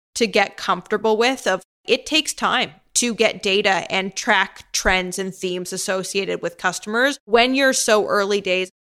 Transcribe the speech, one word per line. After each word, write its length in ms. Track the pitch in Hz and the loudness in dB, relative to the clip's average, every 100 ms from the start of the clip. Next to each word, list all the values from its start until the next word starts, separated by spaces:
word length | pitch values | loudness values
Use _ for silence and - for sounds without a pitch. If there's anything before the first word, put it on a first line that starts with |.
| _ - | _ -2
to 100 | 233 | 0
get 300 | 202 196 - | 2 0 -2
comfortable 600 | - 180 - 208 220 220 | -4 -4 -2 -2 0 2
with, 300 | 240 262 202 | 2 0 -2
of 160 | 190 - _ - | -2 -4 _ -2
it 180 | - | -2
takes 280 | - 311 302 | 0 -2 0
time 400 | - 208 247 180 - _ | -2 0 0 -2 -8 _
to 200 | - 240 | -2 0
get 280 | 214 220 185 | 2 0 0
data 440 | 202 190 202 180 - | 0 2 2 0 -2
and 260 | 190 190 - | -4 -4 -4
track 560 | - 202 196 - - | 0 2 2 -4 -8
trends 480 | - 208 185 180 180 | -2 2 2 0 -6
and 120 | 190 | -6
themes 400 | 180 185 180 180 | -6 -6 -4 -6
associated 680 | 190 - 190 185 196 185 175 | -6 -4 -4 -4 -4 -2 -4
with 160 | 170 - | -6 -4
customers. 580 | 185 180 208 226 269 277 | -4 -4 -4 0 0 -2
When 300 | - 226 247 | 0 2 4
you're 180 | 262 269 | 4 2
so 320 | - - 214 202 | 2 4 2 4
early 320 | 208 196 202 | 2 2 0
days, 300 | 185 185 185 _ | 0 -2 -2 _